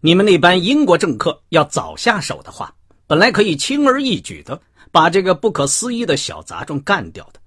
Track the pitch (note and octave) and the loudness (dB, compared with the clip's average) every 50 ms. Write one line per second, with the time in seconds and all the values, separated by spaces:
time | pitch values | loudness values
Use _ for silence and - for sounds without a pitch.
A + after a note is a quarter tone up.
0 | - D#3 E3+ F#3 G3+ G#3+ F#3+ D#3+ C#3+ F3 F3+ F#3 E3+ G3 C4+ D4+ D4 - F3 E3 | 4 4 4 4 6 4 4 4 6 4 4 4 2 0 2 2 4 2 2 2
1 | - F3 C3+ G#2+ - E3+ - _ _ _ - D#3+ D3 - - - G2+ D#2+ D#2 - | 2 -2 -4 -2 -4 -4 -4 _ _ _ 0 0 0 2 -2 -6 -6 -6 -12 -4
2 | - A#3 A3 G3+ - - - - - - - - - - _ _ _ _ _ _ | -2 -2 -2 -2 -4 -8 -10 -12 -14 -20 -14 -14 -14 -14 _ _ _ _ _ _
3 | _ _ D#3 D#3+ G3 B3 A#3 F3+ A3 G#3+ G3+ - - - C4+ C#4+ D4 C#4 B3+ C4+ | _ _ 0 2 2 2 2 2 0 0 0 -4 -4 -4 -2 0 0 0 0 0
4 | C#4+ C4 G#3 - E3+ - F#2 D2+ D2+ - C3 E3 _ _ _ _ - _ _ F3 | -2 -2 -4 -4 -6 -12 -18 -18 -12 -14 -14 -14 _ _ _ _ -20 _ _ 4
5 | D#3 E3+ E3+ G3 F#3 F#3 F#3 D3+ - A3 F#3 - C#3+ C#3 - - - B3 B3 A#3 | 4 4 2 2 2 2 0 0 0 -4 -2 0 -2 -2 -2 -4 -4 -6 -6 -6
6 | A#3+ - D3 C3 - - D#2+ D#2 D#2 - E2+ E2+ - - D3+ C#3 C#3 - G3+ F#3 | -2 -2 -2 -2 -2 -8 -12 -14 -16 -14 -12 -12 -10 -8 -8 -8 -2 -2 -2 -2
7 | G#2 E2 D#2+ G2 - - - - - | -2 -8 -14 -18 -20 -20 -20 -20 -20